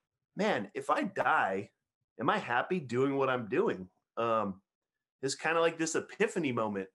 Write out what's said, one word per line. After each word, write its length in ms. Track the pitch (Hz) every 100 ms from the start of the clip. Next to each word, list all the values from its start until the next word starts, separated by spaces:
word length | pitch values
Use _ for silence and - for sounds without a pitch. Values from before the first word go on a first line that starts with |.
| _ _ _ -
"Man, 360 | 208 143 101 -
if 140 | -
I 140 | 208
die, 680 | 240 - 127 151 104 95 107 _ _ _ _ -
am 100 | 131
I 80 | 202
happy 400 | - 123 - 185
doing 380 | 135 120 139 139
what 120 | 135
I'm 180 | 123 107
doing?" 400 | 135 214 95 92 _ _ -
Um, 440 | 117 113 101 - _ _ _ _ _ _
it's 140 | 135 135
kinda 260 | 156 165
like 160 | 170 160
this 160 | 160 139
epiphany 560 | - - 220 196 147
moment. 360 | 117 110 101 95